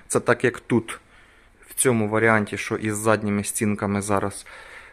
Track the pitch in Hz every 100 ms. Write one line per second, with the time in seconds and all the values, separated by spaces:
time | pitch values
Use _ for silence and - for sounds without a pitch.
0 | - 127 - 117 123 - - 156 - -
1 | _ _ _ _ _ _ - - 131 117
2 | 104 110 113 110 104 101 - 110 110 104
3 | 110 107 107 101 101 - 107 104 101 101
4 | 101 98 98 - - - - - -